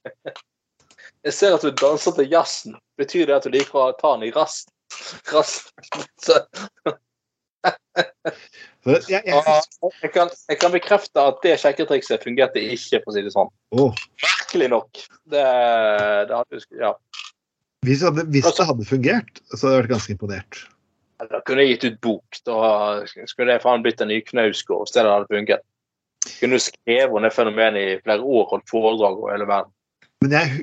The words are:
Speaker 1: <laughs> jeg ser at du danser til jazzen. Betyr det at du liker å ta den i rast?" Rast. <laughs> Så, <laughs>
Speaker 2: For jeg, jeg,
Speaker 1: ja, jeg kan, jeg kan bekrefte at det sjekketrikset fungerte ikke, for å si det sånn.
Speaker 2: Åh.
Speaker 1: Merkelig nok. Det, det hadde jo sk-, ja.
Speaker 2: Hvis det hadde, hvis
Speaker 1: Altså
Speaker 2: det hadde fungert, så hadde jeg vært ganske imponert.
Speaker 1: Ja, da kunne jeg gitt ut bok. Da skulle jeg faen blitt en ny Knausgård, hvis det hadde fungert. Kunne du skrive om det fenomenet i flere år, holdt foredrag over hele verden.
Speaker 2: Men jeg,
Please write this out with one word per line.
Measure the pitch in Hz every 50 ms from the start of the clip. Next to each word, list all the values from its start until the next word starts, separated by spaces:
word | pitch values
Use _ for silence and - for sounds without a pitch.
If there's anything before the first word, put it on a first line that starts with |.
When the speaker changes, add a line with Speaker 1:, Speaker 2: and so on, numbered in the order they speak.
| - - - _ - - - - - _ _
Speaker 1:
<laughs> | _ _ _ _ _ _ _ _ _ - - _ _ -
jeg | 147 -
ser | - 196 202 175
at | 147 156
du | 147 135
danser | - 139 143 156 151 - 180 165
til | - 135 135 165
jazzen. | 165 - - - - - - - - _ _ _ -
Betyr | 139 - - 175 160 139
det | 143
at | 135 - 131
du | 123
liker | 139 139 - - 139
å | 127 131 127 -
ta | - 151 131
den | 113 110 117
i | 123
rast?" | 151 151 - - - - _ _ _ _ _ - - - - - - - -
Rast. | 147 156 143 - - - - - _ - - - -
<laughs> | 151 143 - _ _ -
Så, | - - 170 - _ - - 202 - _ _ - 156 - _ _ _ _ _ _ _ _ _ _ _ _ _
<laughs> | - 180 - - _ _ - 175 - - _ _ - 160 - - - - _ - - - _ _
Speaker 2:
For | - 123 147
jeg, | 170 - - 190 202
jeg, | - -
Speaker 1:
ja, | 147 143 151 156 151 151 - - - - - 185 - -
jeg | 165 151 -
kan, | 180 175 175 - - - -
jeg | 156 - 175
kan | 175 180
bekrefte | 175 175 - 208 196 - - - 151
at | 139 139 131 - -
det | 175 156 -
sjekketrikset | - 143 139 - 156 - 143 135 - - 120 - -
fungerte | 123 120 135 131 - - 107 101
ikke, | - - - - - 127 107 -
for | - 107
å |
si | 101 101
det | 101 -
sånn. | 101 92 - _ _ _ - 110
Speaker 2:
Åh. | 127 143 123 - - - _ _ - -
Speaker 1:
Merkelig | 170 - - - - - 180 139 123 120
nok. | 110 - _ _ - - - _ _ _ 156
Det, | 151 143 139 131 127 123 120 117 117 113 110 107 104 104 104 104 104 101 104 107
det | 117 120
hadde | 120 - -
jo | 120 -
sk-, | _ - -
ja. | 120 104 - - _ _ - - - - _ _ _ _ _ _ _ _ _ - -
Speaker 2:
Hvis | 123 139 139 180
det | 170
hadde, | 147 156 165 156
hvis | 143 139 127
Speaker 1:
Altså | 170 - - 185
Speaker 2:
det | 160
hadde | 135 117 104 -
fungert, | 135 131 120 156 220 233 - _ _ - _ - -
så | - -
hadde | 135 131
jeg | 131 117
vært | 117 123
ganske | 104 - - 104
imponert. | 90 104 104 101 92 - _ - - - - _ _ _ _ _ _ _ _ _ -
Speaker 1:
Ja, | 123 -
da | - - -
kunne | - 131 135 139
jeg | 131 120 -
gitt | - 120
ut | 110 - -
bok. | 117 107 - _ _ - - -
Da | 123 113 110 110 110 107 104 104 104 104 104 101 - - 107 - -
skulle | - - 123 123 123
jeg | 117 -
faen | 123 123 117 117
blitt | 123 113 - 113
en | 107 107
ny | 110 -
Knausgård, | - - 120 113 107 92 - - - 92 92 104
hvis | - -
det | 120 113 104
hadde | 101 104 101 -
fungert. | 107 104 107 - 101 - - _ _ _ _ _ _ _ _ _ _ - - - - -
Kunne | 123 123 127 117
du | -
skrive | - - - - 117 117 127 135 127 110
om | 104 110
det | 110 -
fenomenet | - 117 110 104 110 113 110 107 101
i | 98 95 95 92 -
flere | 113 107 104
år, | 123 139 131 113 95 -
holdt | 104 101 - -
foredrag | - 113 110 110 113 110 107 98 95
over | 104 110 104 104
hele | 101 104 98
verden. | 101 98 92 - _ _ _ _ _ _ _ _ _ -
Speaker 2:
Men | 135 139 147
jeg, | 151 170 143 131 151